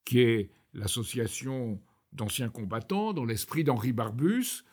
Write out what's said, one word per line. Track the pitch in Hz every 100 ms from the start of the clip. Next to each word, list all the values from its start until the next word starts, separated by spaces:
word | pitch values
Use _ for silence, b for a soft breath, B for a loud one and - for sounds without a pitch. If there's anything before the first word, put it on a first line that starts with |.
qui | - 123
est | 120 113 95 b b
l'association | - 104 - 110 127 110 - 131 131 120 98 - _ _
d'anciens | 147 107 - 120
combattants | 117 101 110 110 190 214
dans | 180 117
l'esprit | 110 - 156
d'Henri | 147 120 120
Barbusse | 113 110 113 160 233 247 - -